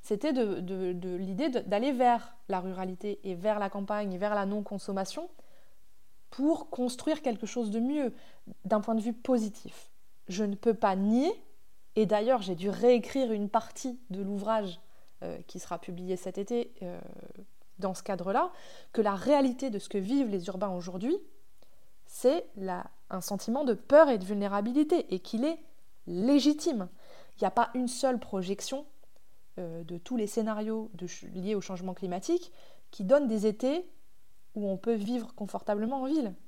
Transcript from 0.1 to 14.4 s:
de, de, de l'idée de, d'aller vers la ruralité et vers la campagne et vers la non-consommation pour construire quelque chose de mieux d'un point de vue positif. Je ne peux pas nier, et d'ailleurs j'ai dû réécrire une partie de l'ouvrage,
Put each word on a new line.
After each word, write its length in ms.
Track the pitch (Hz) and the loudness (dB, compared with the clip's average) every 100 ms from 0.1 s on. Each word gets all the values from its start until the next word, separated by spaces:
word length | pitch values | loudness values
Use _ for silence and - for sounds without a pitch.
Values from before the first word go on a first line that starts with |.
| 208 302 | 0 2
de, 280 | 262 220 185 | 2 2 0
de, 320 | 180 190 185 | -2 -2 -2
de 220 | 180 185 180 | -2 -4 -4
l'idée 340 | 190 190 302 | -4 0 0
de, 100 | 247 | 0
d'aller 320 | 190 202 262 | 0 2 2
vers 440 | 247 247 233 - - - | 6 6 6 0 -14 -4
la 100 | 185 | -2
ruralité 600 | 185 185 185 180 208 202 | -2 -4 -6 -4 -6 -6
et 120 | 196 175 | -6 -2
vers 240 | 208 214 | 0 0
la 100 | 196 | 0
campagne 440 | 202 196 208 208 | -2 -2 -2 -2
et 40 | 180 | 0
vers 160 | 208 | 0
la 140 | 208 196 | 2 0
non-consommation 840 | 214 202 196 - 190 190 - 349 - - - - - - - - - - | -2 -4 -6 -4 -4 -2 -6 -10 -12 -16 -16 -16 -16 -16 -16 -14 -14 -12
pour 400 | - 285 320 - | 2 4 4 0
construire 500 | - 247 247 - 311 | -2 -2 0 0 2
quelque 240 | 294 208 208 | 0 -2 -2
chose 240 | 240 214 | -2 0
de 100 | 220 | 2
mieux 340 | 247 302 262 - - - - - 185 | 2 2 0 -4 -14 -14 -14 -10 2
d'un 160 | 214 | 2
point 140 | 208 226 | 4 0
de 60 | |
vue 120 | 220 | 0
positif. 800 | 233 - 247 214 - - - - - - - - | -2 4 4 4 -6 -14 -14 -14 -14 -14 -14 -8
Je 160 | 185 | -2
ne 120 | 208 196 | 0 2
peux 180 | 233 | 2
pas 220 | 226 202 190 | 4 4 6
nier, 360 | 196 233 311 466 - - - - - - | 6 6 6 2 -6 -14 -14 -14 -2 2
et 100 | 214 | 4
d'ailleurs 360 | 208 220 254 | 6 6 4
j'ai 140 | 190 165 | 2 -2
dû 140 | 196 | 0
réécrire 640 | 180 240 247 - 277 247 | 6 8 8 6 0 0
une 180 | 214 208 | 0 2
partie 500 | 226 - - 262 247 - | 0 0 -6 -6 -6 -8
de 120 | 190 | -6
l'ouvrage, 600 | 196 202 | -2 -2